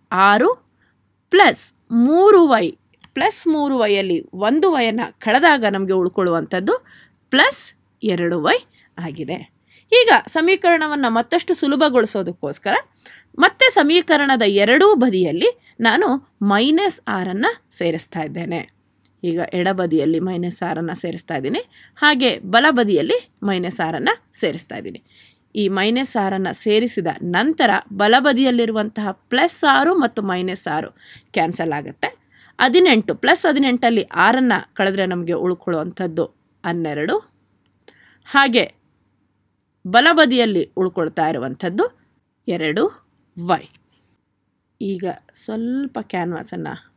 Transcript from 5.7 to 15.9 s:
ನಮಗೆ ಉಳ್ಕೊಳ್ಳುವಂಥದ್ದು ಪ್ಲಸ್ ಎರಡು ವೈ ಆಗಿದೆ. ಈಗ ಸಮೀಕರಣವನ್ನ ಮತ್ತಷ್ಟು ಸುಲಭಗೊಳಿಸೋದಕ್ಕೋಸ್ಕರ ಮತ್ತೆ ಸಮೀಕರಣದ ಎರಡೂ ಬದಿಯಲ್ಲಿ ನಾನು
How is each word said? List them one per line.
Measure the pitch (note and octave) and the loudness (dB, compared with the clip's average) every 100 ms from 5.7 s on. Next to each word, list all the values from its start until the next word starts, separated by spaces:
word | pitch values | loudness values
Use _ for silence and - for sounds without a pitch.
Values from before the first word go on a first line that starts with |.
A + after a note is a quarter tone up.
ನಮಗೆ | G3 F#3+ | -2 -2
ಉಳ್ಕೊಳ್ಳುವಂಥದ್ದು | F#3+ F3+ F#3+ F3+ E3 - F3+ G3+ B4 _ - _ _ _ | 0 0 0 0 0 -2 -4 -2 -4 _ -20 _ _ _
ಪ್ಲಸ್ | C4 B4 - - - _ _ | 0 2 0 -12 -20 _ _
ಎರಡು | G#3+ F3 E3+ F3 | -4 -2 -2 -2
ವೈ | D3+ A#4+ - _ _ - | 0 -2 -4 _ _ -14
ಆಗಿದೆ. | E3+ D3 C#3 E3 - _ _ _ - | -12 -10 -10 -12 -14 _ _ _ 2
ಈಗ | A#4+ A4+ A#3 - | 4 6 4 2
ಸಮೀಕರಣವನ್ನ | D#4+ E4 F#4+ F4 E4 D#4 D4 B3 | -2 0 2 2 2 0 -2 0
ಮತ್ತಷ್ಟು | A3+ A3+ E4+ - | 0 0 -2 -2
ಸುಲಭಗೊಳಿಸೋದಕ್ಕೋಸ್ಕರ | F4 C#4+ C#4 D4+ B3 A3 G3+ F3+ F3 C#3+ - G3 B4+ - _ - - _ - | -2 0 2 2 2 0 -2 -6 -8 -10 -8 -4 -4 -4 _ -20 -20 _ 0
ಮತ್ತೆ | F4 - C5 | 0 4 2
ಸಮೀಕರಣದ | G4+ D4 F4 E4+ D4+ C#4 C4 G#3 | 4 4 2 2 2 2 2 2
ಎರಡೂ | G3 G#3 C4+ G4+ | 2 4 6 6
ಬದಿಯಲ್ಲಿ | F4 B3+ F#3 F3 E3 A#4+ - _ - | 4 2 2 0 0 -2 -2 _ -2
ನಾನು | A3+ | 0